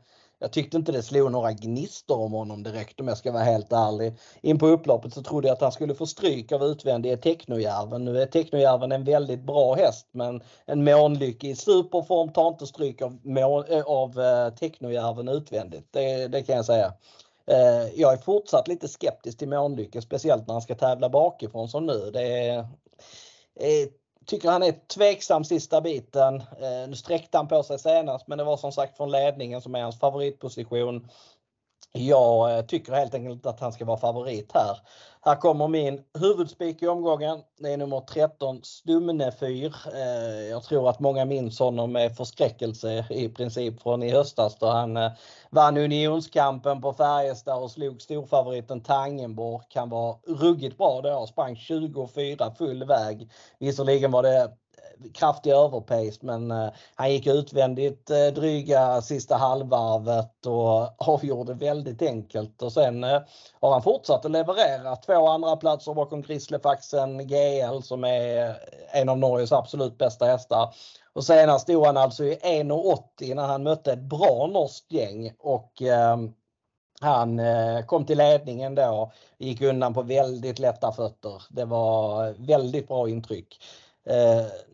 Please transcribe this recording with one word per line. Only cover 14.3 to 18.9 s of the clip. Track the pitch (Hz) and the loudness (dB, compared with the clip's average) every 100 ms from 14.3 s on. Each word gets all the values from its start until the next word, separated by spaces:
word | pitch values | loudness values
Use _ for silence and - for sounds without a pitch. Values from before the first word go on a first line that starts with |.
| 123 120 | 2 0
Technojärven | 113 160 - 123 120 117 117 123 | -4 -8 -8 -6 -4 -4 -6 -4
utvändigt. | 147 151 107 90 78 - | -4 -4 -6 -6 -12 -8
Det, | - 135 131 127 | -4 -2 -2 -4
det | 139 | -6
kan | 139 127 | -2 -2
jag | 113 | 2
säga. | 117 95 - _ - _ _ - | 2 2 -4 _ -20 _ _ 2
Eh, | 131 123 120 113 - | 6 6 4 0 2
jag | 143 | 4
är | 127 | 4
fortsatt | 185 208 202 160 170 | 2 0 2 0 0
lite | 175 | -4
skeptisk | 147 | -8